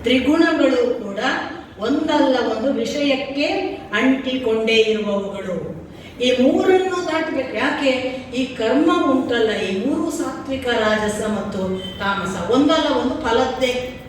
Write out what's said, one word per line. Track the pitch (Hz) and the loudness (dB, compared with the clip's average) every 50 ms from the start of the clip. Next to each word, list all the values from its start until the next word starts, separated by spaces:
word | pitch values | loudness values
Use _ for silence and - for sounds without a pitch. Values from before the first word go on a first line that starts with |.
| - | 2
ತ್ರಿಗುಣಗಳು | 233 254 262 233 277 311 330 330 330 320 285 277 262 262 247 240 240 - - 208 | 2 2 2 4 2 4 4 4 4 4 2 2 2 4 2 2 0 -2 -4 -6
ಕೂಡ | 196 196 208 240 269 311 - - - - - - - - - | -8 -6 -4 -2 -2 -2 -4 -6 -8 -12 -14 -14 -16 -12 -6
ಒಂದಲ್ಲ | 202 240 285 311 311 302 294 294 269 262 254 240 226 226 220 | -4 -2 -2 0 0 0 2 2 4 4 2 2 0 0 -2
ಒಂದು | 214 226 277 254 | -2 -2 -2 0
ವಿಷಯಕ್ಕೆ | 220 226 - - 294 285 277 262 254 - - 277 277 294 330 - - - - - - - - 202 214 | 0 -2 -4 -2 -2 0 0 0 0 -2 -6 -2 -2 -2 0 0 -2 -4 -4 -6 -8 -10 -4 -2 2
ಅಂಟಿಕೊಂಡೇ | 247 262 269 254 - 262 254 254 - 226 220 220 226 226 226 220 220 214 220 | 2 2 2 2 0 -4 -4 -2 0 0 0 0 2 2 4 4 4 4 2
ಇರುವವುಗಳು. | 214 208 202 202 196 196 196 196 196 185 185 175 160 143 - - - - - - - - - - - 240 | 0 0 -2 -2 -2 -2 -4 -8 -8 -6 -6 -6 -6 -6 -8 -10 -12 -14 -16 -18 -18 -18 -18 -6 0 2
ಈ | 254 262 254 247 | 2 4 6 4
ಮೂರನ್ನು | 277 339 370 370 370 370 370 370 370 349 370 349 | 4 4 4 6 6 6 6 4 2 -2 -2 -2
ದಾಟಬೇಕು. | 320 311 320 311 311 277 269 247 214 - | -2 -2 -2 -2 -2 -2 -4 -4 -4 -4
ಯಾಕೆ? | 214 247 294 285 302 294 269 254 254 254 262 254 262 - - 226 | -2 -2 -2 -2 0 2 2 2 2 -2 -4 -6 -6 -10 -6 -4
ಈ | 247 262 247 - | -4 -4 -4 -4
ಕರ್ಮ | - 220 226 254 285 330 339 359 349 - 277 | -2 0 2 2 4 4 4 4 2 2 2
ಉಂಟಲ್ಲ, | 262 254 - - 240 233 220 214 208 196 190 | 2 2 2 0 0 2 2 2 0 -2 -2
ಈ | 190 196 190 214 | -2 -2 -2 0
ಮೂರು | 269 311 330 320 330 | 0 0 0 -2 -4
ಸಾತ್ವಿಕ, | 311 - 285 262 - - - 277 269 262 - 247 233 220 220 | -4 -4 -4 -6 -6 -8 -6 -6 -6 -4 -2 -2 0 2 2
ರಾಜಸ | 214 214 214 214 208 208 - 214 214 208 | 2 2 2 0 -2 -2 -2 -2 -2 -2
ಮತ್ತು | 202 190 202 190 190 185 185 190 190 - - - - | -2 -4 -4 -4 -4 -2 -2 -4 -4 -6 -10 -8 -4
ತಾಮಸ | 202 196 196 196 180 - 190 185 - - | -2 -2 -2 -2 -2 -4 -4 -4 0 2
ಒಂದಲ್ಲ | 233 269 294 311 320 311 294 - 262 247 | 4 4 6 6 4 4 2 2 0 0
ಒಂದು | 240 254 - - - | 0 -2 -2 -2 -2
ಫಲದ್ದೇ. | 233 226 254 254 240 - - 262 247 247 247 - - - - - | 0 2 2 2 2 0 -2 -2 0 0 -2 -4 -6 -10 -14 -16